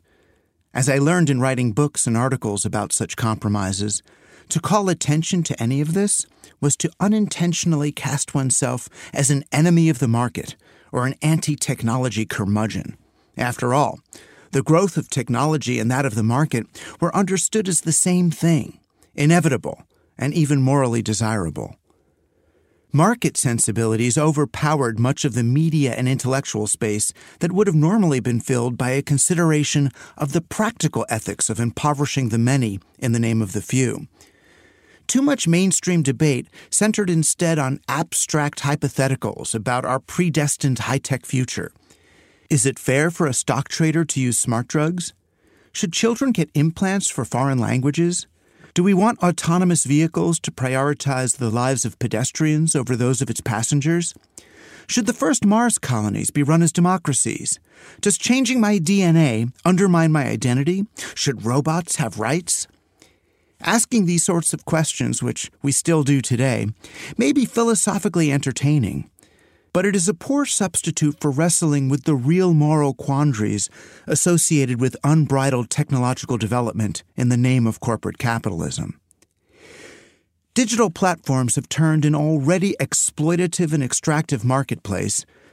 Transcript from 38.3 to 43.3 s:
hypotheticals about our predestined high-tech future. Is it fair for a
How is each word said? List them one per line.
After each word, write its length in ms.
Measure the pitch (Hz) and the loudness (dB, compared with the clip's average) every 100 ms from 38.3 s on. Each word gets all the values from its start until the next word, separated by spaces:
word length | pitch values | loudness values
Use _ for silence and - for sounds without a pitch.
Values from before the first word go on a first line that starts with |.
| 156 147 - | -2 -2 -2
hypotheticals 920 | 139 151 139 - 135 131 110 - - 113 | -2 0 -2 0 -2 0 -6 -8 -8 -6
about 280 | 104 123 | -2 -2
our 160 | 127 131 | -2 -4
predestined 800 | - - 180 156 147 - 143 123 | -4 -2 0 2 0 0 -2 -2
high-tech 480 | - 135 - 131 - | -2 -2 -2 -6 -4
future. 460 | 131 123 - 82 _ _ _ _ _ _ _ - | -4 -2 -6 -10 _ _ _ _ _ _ _ -2
Is 160 | 151 131 | 0 0
it 100 | 123 | -2
fair 320 | - 131 160 | 0 2 2
for 160 | 170 | 0
a 80 | 160 | -2